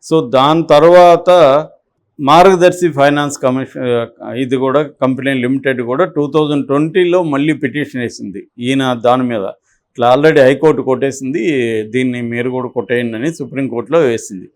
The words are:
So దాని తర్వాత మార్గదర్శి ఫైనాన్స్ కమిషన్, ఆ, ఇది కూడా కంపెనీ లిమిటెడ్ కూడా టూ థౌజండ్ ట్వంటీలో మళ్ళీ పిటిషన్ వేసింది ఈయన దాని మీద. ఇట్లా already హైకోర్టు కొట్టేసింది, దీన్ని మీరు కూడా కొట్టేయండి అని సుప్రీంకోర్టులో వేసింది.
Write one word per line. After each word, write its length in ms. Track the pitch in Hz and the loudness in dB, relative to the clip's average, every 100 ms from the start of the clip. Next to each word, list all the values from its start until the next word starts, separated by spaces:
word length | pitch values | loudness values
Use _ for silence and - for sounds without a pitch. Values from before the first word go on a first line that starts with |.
| - | 0
So 180 | 160 131 | -2 0
దాని 320 | 127 139 160 | 2 2 2
తర్వాత 1040 | 160 147 165 180 175 175 175 180 147 139 156 _ _ _ _ - | 4 6 8 8 8 6 4 4 6 2 -2 _ _ _ _ -6
మార్గదర్శి 720 | 139 160 180 185 180 180 180 | 2 6 6 6 2 2 -4
ఫైనాన్స్ 460 | 139 143 147 147 143 | 0 0 0 -4 -4
కమిషన్, 680 | 135 131 131 147 127 120 117 _ | -4 -4 -8 -8 -4 -4 -4 _
ఆ, 100 | 107 | -12
ఇది 240 | 117 131 135 | -8 -4 -2
కూడా 260 | 131 135 | 0 -2
కంపెనీ 520 | 147 _ 131 127 131 | -2 _ -4 -2 -4
లిమిటెడ్ 480 | 135 123 135 135 131 | -2 -2 -2 -2 -4
కూడా 220 | 117 131 | -4 -2
టూ 260 | 175 160 147 | -2 -2 -2
థౌజండ్ 320 | 156 151 147 139 | -2 -2 -2 -2
ట్వంటీలో 560 | 139 156 156 180 180 | -2 -2 -2 0 0
మళ్ళీ 300 | 170 139 151 | -2 -2 -2
పిటిషన్ 500 | 143 135 139 139 127 | -4 -6 -6 -8 -8
వేసింది 440 | 117 - 110 95 - - | -8 -10 -14 -14 -18 -10
ఈయన 340 | 120 135 131 | -4 -2 -2
దాని 300 | 123 117 127 | -2 0 0
మీద. 200 | 127 113 | -2 -4
ఇట్లా 720 | 98 - _ _ _ - 120 | -8 -10 _ _ _ -2 2
already 260 | 131 156 151 | 4 4 4
హైకోర్టు 420 | 131 135 156 147 | 4 4 2 0
కొట్టేసింది, 600 | 131 127 139 127 131 156 208 139 117 110 | -2 -2 -4 -6 -8 -6 -4 -2 -2 -4
దీన్ని 400 | 107 123 127 123 | -4 -4 -4 -4
మీరు 280 | 120 120 123 | -8 -6 -6
కూడా 180 | 127 123 | -6 -6
కొట్టేయండి 480 | 120 104 120 120 110 | -8 -4 -4 -4 -6
అని 180 | 143 | -8
సుప్రీంకోర్టులో 640 | 160 127 131 135 117 104 165 | -8 -10 -8 -6 -8 -2 0
వేసింది. 500 | 143 113 - 95 90 | 0 -2 -8 -16 -16